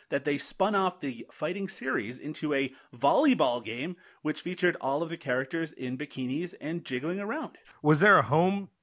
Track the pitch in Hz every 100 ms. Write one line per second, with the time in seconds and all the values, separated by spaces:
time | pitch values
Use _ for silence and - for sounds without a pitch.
0 | _ 143 139 143 - - 190 208 190 180
1 | 143 117 - - 156 185 196 - 254 226
2 | 104 127 135 156 151 139 135 - _ 123
3 | 139 190 302 233 139 120 107 120 151 175
4 | - _ 151 151 175 180 180 165 131 143
5 | 165 165 - 127 135 165 160 - 127 127
6 | 147 - 127 139 175 - 147 165 - 127
7 | 147 190 202 277 247 - - - 147 151
8 | 202 185 107 147 180 196 196 _